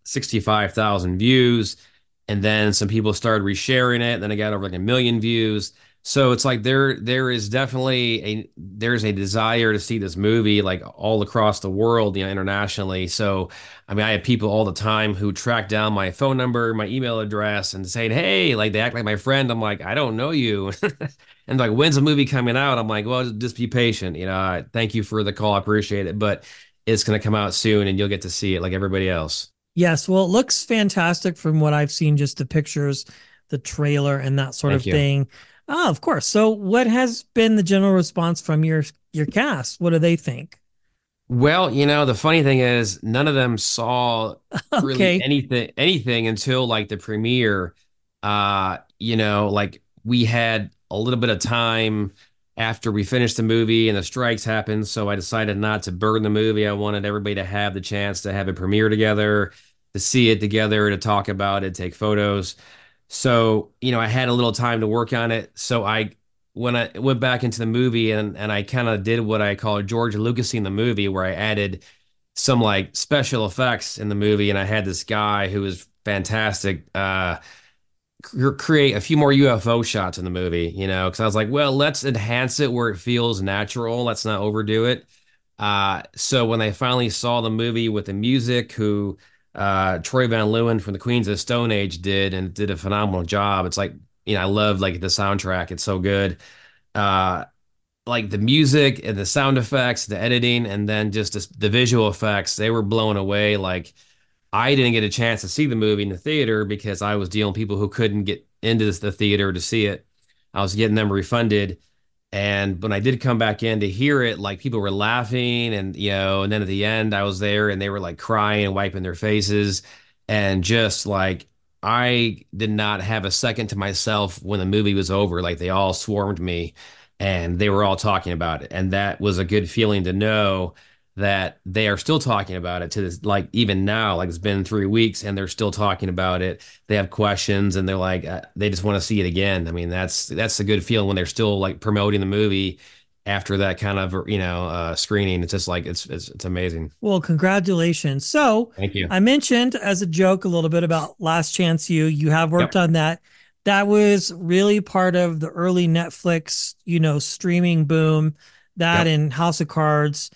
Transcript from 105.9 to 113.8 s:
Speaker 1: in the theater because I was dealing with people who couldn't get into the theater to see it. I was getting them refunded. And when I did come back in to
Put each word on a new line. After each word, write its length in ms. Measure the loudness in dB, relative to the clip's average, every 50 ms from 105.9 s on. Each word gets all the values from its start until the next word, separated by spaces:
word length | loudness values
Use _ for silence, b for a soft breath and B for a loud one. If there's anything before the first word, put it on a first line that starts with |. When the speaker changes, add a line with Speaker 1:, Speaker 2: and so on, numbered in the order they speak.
| 2 0 0
Speaker 1:
in 60 | -4
the 80 | -6 -6
theater 460 | -6 -4 0 0 0 2 0 0 0
because 360 | -2 -4 -6 -4 -6 -6 -4
I 140 | -2 -2 -2
was 120 | -2 -2 -2
dealing 220 | -2 0 0 0 0
with 40 | -4
people 200 | -4 -4 -2 -2
who 120 | -2 -4
couldn't 360 | -2 0 0 0 0 0 -2
get 220 | -2 -6 -6 -8 _ _ _
into 300 | -2 0 0 2 2 0
the 200 | 0 -2 -4 -6
theater 400 | -4 0 2 2 2 2 2 0
to 80 | -2 -4
see 260 | -4 -2 0 0 0 0
it. 180 | -2 -4 -12 _ _ _ _ _ _ _ _ _ _
I 80 | -4
was 140 | -2 -2 0
getting 200 | 0 2 2 4
them 160 | 2 2 2
refunded. 680 | 0 0 -2 0 0 0 2 2 2 2 0 -2 -6 -10 _ _ _ _ _ _ _ _ _ _
And 500 | -6 -2 0 0 0 0 0 -2 -2 -4 -4
when 100 | -2 -2
I 60 | 0
did 220 | 0 0 0 0
come 180 | 0 0 0 2
back 240 | 2 0 0 0 -2
in 160 | -2 0
to 100 | 0